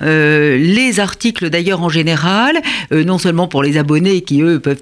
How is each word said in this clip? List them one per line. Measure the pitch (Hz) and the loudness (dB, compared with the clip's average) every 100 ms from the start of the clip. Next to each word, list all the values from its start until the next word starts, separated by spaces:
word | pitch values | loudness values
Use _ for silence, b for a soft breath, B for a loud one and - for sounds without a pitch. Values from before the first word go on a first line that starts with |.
Euh, | 147 156 151 151 147 131 | 0 2 2 4 2 2
les | 165 208 254 208 | 2 2 0 0
articles | 196 - 233 226 170 | -4 -2 -4 -2 -4
d'ailleurs | 170 175 185 | -2 -2 -2
en | 170 | -2
général, | 160 156 156 165 202 262 330 277 220 165 | 0 0 0 0 0 0 0 -4 -8 -2
euh, | 156 | 0
non | 165 185 | 0 0
seulement | 185 170 180 | 0 0 -2
pour | 139 | -2
les | 143 151 | 0 0
abonnés | 147 151 190 185 | 0 0 2 0
qui | - 143 | 0 0
eux | 165 160 | 2 0
peuvent | 143 139 | -2 -4